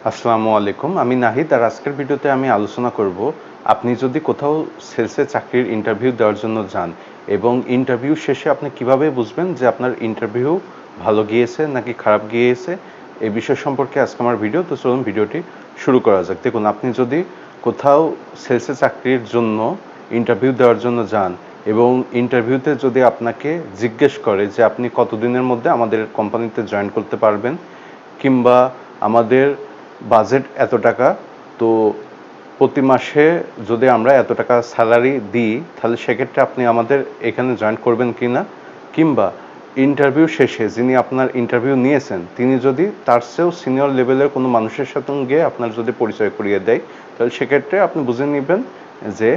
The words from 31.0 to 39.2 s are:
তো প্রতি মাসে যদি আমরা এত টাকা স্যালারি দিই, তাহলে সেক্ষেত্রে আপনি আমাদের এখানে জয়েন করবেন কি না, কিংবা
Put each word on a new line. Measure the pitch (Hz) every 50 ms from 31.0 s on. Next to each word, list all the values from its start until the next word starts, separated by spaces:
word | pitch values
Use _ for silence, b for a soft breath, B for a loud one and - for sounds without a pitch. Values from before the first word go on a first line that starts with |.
| 127 147 196 - - - - - - - - -
তো | 117 113 113 113 110 107 104 - - - - - - - - - - - -
প্রতি | - 139 123 - 147 131 135
মাসে | 131 127 - - - 151 147 160 170 170 - - - - 110 98
যদি | 117 113 127 127 123
আমরা | 113 110 123 139 131
এত | 110 - 120 117
টাকা | 113 - 123 120 117 -
স্যালারি | - - 117 113 117 120 123 131 139 131 107 101 98
দিই, | 120 117 110 110 127 170 175 -
তাহলে | - - 117 117 113 -
সেক্ষেত্রে | - 120 104 131 117 - 151 131
আপনি | - - 135 127 120 113
আমাদের | 117 117 113 139 139 135 - - - - 113
এখানে | - - 123 131 123 101
জয়েন | 107 107 113 110 -
করবেন | 123 117 113 123 120 110
কি | - 123 120 123
না, | 143 202 208 B B B B B B B - -
কিংবা | - 165 160 139 113